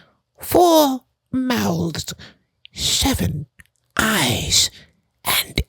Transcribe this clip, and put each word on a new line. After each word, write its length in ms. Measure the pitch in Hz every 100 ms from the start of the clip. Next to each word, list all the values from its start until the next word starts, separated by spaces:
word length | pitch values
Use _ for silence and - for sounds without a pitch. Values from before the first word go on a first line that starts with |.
| - _ _ _
four 640 | - - 349 320 294 262 - _ _
mouths, 800 | 254 254 233 202 165 170 147 - - - - _ _ _
seven 760 | - - - 277 262 175 147 143 _ _ _ _ -
eyes, 720 | 214 214 143 190 151 - - - - _ _ _ -
and 360 | - - -